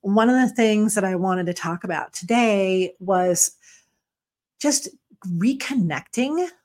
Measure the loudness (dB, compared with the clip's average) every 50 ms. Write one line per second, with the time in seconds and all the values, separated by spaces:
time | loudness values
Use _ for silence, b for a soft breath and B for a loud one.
0 | -2 2 2 4 4 4 4 4 2 2 2 2 2 4 4 2 2 0 0 0
1 | 0 0 -2 0 0 0 0 0 -2 -4 -6 -6 -6 -8 -8 -6 -6 -6 -6 -6
2 | -6 -8 -12 -14 -4 0 2 2 4 2 2 2 2 0 0 0 0 -2 -6 _
3 | -4 0 0 2 2 2 2 2 0 -2 -2 b b b b b b b b b
4 | b _ _ _ _ _ _ _ _ _ _ _ -2 -2 -2 -2 -4 -8 -18 _
5 | _ _ _ _ -10 -8 -6 -2 0 -2 -2 -2 -6 -4 -2 0 0 0 -2 -6
6 | -10 _ -4 -4 -2 -2 -2 -2 -4 -4 -8 _